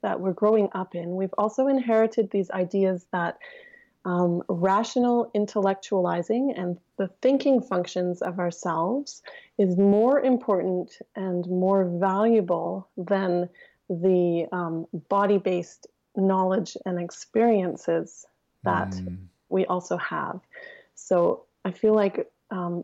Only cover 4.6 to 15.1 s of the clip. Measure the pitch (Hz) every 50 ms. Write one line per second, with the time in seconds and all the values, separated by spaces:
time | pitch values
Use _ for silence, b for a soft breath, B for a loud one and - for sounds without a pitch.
4.6 | 175 190 190 208 233 233 - 254 247 240 240 240 226 - - 208 208 208 - 214
5.6 | 196 196 190 190 - - 208 190 180 175 175 175 170 - 220 240 269 277 - -
6.6 | 185 180 175 - _ _ _ - 196 185 - _ - 254 277 269 - 285 269 240
7.6 | 254 - 196 180 175 - - 185 180 180 180 175 - 185 175 190 180 175 170 -
8.6 | - 185 160 160 165 185 233 277 285 - - - B B B B B B B -
9.6 | 202 185 180 180 196 202 202 208 226 254 277 285 - 262 254 240 - - 202 180
10.6 | 175 190 185 180 - - - - - - _ 208 190 190 180 180 175 175 185 180
11.6 | 185 190 196 196 190 175 175 170 185 190 190 196 214 233 233 220 185 175 175 165
12.6 | 170 170 185 196 185 - _ - 180 170 202 190 190 185 175 175 180 180 b b
13.6 | b b b b _ - 190 165 170 190 185 180 175 175 170 170 170 - - 180
14.6 | 175 165 165 165 165 - - 165 - -